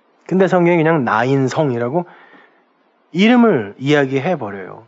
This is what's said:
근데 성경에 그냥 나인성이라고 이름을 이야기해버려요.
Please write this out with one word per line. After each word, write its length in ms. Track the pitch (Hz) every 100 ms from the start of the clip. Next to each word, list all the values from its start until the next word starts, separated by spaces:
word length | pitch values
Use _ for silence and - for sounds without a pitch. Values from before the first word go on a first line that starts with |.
| _ _ -
근데 200 | 185 185
성경에 300 | 180 175 175
그냥 260 | 156 165
나인성이라고 1000 | 113 107 127 139 131 - 151 117 120 165 175 - - - _ _ _ _ _ _ _
이름을 640 | 165 214 247 233 151 101 -
이야기해버려요. 1080 | 135 147 135 135 151 165 107 98 92 101